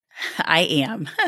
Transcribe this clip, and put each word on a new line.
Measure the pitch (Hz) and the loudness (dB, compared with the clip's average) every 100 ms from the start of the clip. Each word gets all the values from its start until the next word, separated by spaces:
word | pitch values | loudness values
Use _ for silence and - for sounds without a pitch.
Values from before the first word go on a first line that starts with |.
| _ | _
<laughs> | - - - | -12 -8 -4
I | - 160 | 2 2
am. | 180 151 135 220 147 - | 4 2 -2 -4 -6 -2